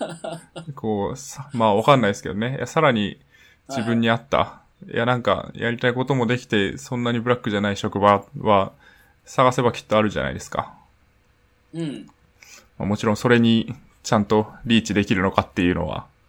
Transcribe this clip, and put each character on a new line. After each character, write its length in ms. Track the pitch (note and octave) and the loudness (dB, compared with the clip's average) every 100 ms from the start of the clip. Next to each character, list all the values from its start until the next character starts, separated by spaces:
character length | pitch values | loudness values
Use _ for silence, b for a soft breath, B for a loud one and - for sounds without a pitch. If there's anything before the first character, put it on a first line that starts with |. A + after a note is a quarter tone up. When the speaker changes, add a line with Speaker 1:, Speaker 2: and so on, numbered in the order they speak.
Speaker 1:
<laughs> 680 | E3+ E3+ E3+ E3 - F3 E3 C#3 | -10 -10 -12 -12 -16 -16 -14 -8
Speaker 2:
こ 360 | A2+ G#2 G2 | -4 -2 -4
う、 40 | - | -8
さ-、 320 | - - - | -14 -16 -10
ま 140 | A#2+ A2 | 0 2
あ 80 | G2+ | 4
わ 80 | |
か 120 | B2+ C3+ | 4 4
ん 60 | |
な 60 | G2+ | 2
い 40 | |
で 20 | G2+ | -2
す 80 | |
け 60 | - | -6
ど 60 | G2+ | -6
ね。 200 | A#2 C3+ | -6 -6
い 40 | |
や、 80 | B2 | -4
さ 140 | D#3+ | 0
ら 100 | D3+ | 2
に 280 | A2+ F#3+ - b b b b - | 2 -2 -6 b b b b -10
自 160 | C3+ | -6
分 160 | A2+ A#2 | 0 2
に 100 | A#2 | 2
合 60 | A#2 | 0
っ 80 | - | 0
た。 80 | - | -2
Speaker 1:
は 240 | - - _ _ - | -2 -8 _ _ -8
い。 40 | |
Speaker 2:
い 20 | - | -2
や、 100 | A#2 | 0
な 120 | B2 | 0
ん 60 | |
か 280 | A2 F2+ - | 0 -2 -4
や 160 | - A#2 | -6 -6
り 80 | A#2 | -2
た 120 | B2+ | -2
い 40 | |
こ 120 | B2 C3 | -2 -2
と 100 | C3+ | 0
も 100 | A2+ | 0
で 120 | B2 | -2
き 80 | - | -2
て、 320 | G#2+ F#2+ C3+ | 0 0 -4
そ 180 | - B2 | -8 -4
ん 80 | |
な 80 | A#2+ | -2
に 80 | A#2 | -2
ブ 100 | A#2+ | 0
ラ 60 | A#2+ | -2
ッ 40 | |
ク 100 | A2+ | -2
じ 80 | G2+ | -2
ゃ 40 | |
な 80 | G2+ | -2
い 60 | G2 | -2
職 240 | G#2 G2+ | -4 4
場 240 | G2+ G2+ - - | 4 4 0 -4
は 320 | G#2+ G2+ G2 b b b b b - | 2 2 2 b b b b b -6
探 260 | - B2+ | 2 2
せ 100 | B2+ | 4
ば 120 | B2 | 0
き 100 | - | -2
っ 20 | - | 0
と 120 | G#2+ | 2
あ 40 | |
る 80 | G#2 | 2
じ 100 | E2+ | -2
ゃ 40 | |
な 80 | C2 | -4
い 20 | |
で 60 | C2 | -6
す 100 | - | -6
か。 240 | - - - _ _ _ _ _ _ _ _ _ | -6 -6 -14 _ _ _ _ _ _ _ _ _
Speaker 1:
う 100 | D#3+ | -10
ん。 220 | D#3+ A2+ - _ _ _ B B B - | -8 -10 -16 _ _ _ B B B -8
Speaker 2:
ま 80 | F2 | -4
あ、 20 | |
も 80 | G#2 | -2
ち 100 | A2+ | -2
ろ 60 | |
ん 60 | G#2+ | 0
そ 100 | B2 | 2
れ 140 | A#2+ | 4
に 340 | A#2 A2+ - - - _ | 4 2 0 -10 -20 _
ち 100 | - | 0
ゃ 60 | A2+ | 0
ん 60 | G2+ | 4
と 280 | G#2+ G#2+ - A#2+ | 2 0 -6 2
リ 160 | A2+ | 2
ー 40 | - | 4
チ 80 | |
で 100 | G2+ | 0
き 100 | G2+ | 2
る 80 | G2 | 2
の 120 | F#2 | 2
か 80 | - | 0
っ 80 | - | 0
て 120 | - | 0
い 80 | F2+ | 2
う 40 | E2+ | 2
の 100 | D#2 | -4
は、 220 | - - _ | -8 -12 _